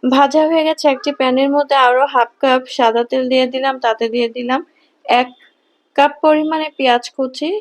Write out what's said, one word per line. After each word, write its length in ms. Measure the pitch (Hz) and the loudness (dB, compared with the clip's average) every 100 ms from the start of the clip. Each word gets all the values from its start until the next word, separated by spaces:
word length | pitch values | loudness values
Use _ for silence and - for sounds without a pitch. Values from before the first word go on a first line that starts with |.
| 254 262 | 0 2
ভাজা 260 | 277 302 311 | 2 2 2
হয়ে 160 | 330 311 | 0 0
গেছে। 180 | 311 294 | 0 -2
একটি 160 | 269 294 285 | -2 -4 -2
প্যানের 320 | 262 254 277 285 | -2 0 0 0
মধ্যে 200 | 285 277 254 | 0 2 2
আরো 140 | 247 277 | 2 2
হাফ 160 | 269 233 _ | 0 -2 _
কাপ 200 | 277 254 254 - | 0 0 -2 0
সাদা 260 | 240 226 240 | 0 2 -2
তেল 140 | 262 254 | -2 0
দিয়ে 140 | 262 254 | 0 0
দিলাম, 200 | 262 269 262 | -2 -4 -2
তাতে 200 | 240 226 233 | -2 -2 -4
দিয়ে 140 | 233 233 233 | -2 -4 -6
দিলাম 240 | 240 262 330 _ _ _ | -4 -4 -6 _ _ _
এক 240 | - 247 254 247 _ _ _ _ _ - | -2 0 0 _ _ _ _ _ _ 0
কাপ 160 | 294 294 | 0 2
পরিমাণে 440 | 311 311 311 311 311 _ | 2 2 0 -4 -8 _
পেঁয়াজ 280 | 262 240 - | 0 0 -2
কুচি 360 | - 262 262 302 415 | -6 -6 -4 -6 -6